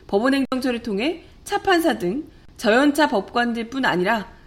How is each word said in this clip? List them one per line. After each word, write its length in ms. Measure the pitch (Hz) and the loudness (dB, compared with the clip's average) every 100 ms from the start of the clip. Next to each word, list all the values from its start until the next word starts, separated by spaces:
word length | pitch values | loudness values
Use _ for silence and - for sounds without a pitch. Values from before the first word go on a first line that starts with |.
| - | -2
법원행정처를 760 | 196 262 277 262 254 254 233 | 0 2 0 0 -2 -2 -4
통해 400 | 233 196 285 339 - - | -4 -4 -2 -4 -10 -18
차 180 | - 403 | -6 -2
판사 360 | 392 349 330 226 | 2 2 2 0
등 280 | 175 262 - - - - | -2 -4 -8 -10 -10 -2
저연차 520 | 214 233 294 294 294 | 2 4 4 4 2
법관들뿐 720 | 220 - 240 240 233 226 262 | 0 -2 -2 -2 -4 -6 -4
아니라 480 | 240 170 185 226 - - | -2 0 0 0 -4 -16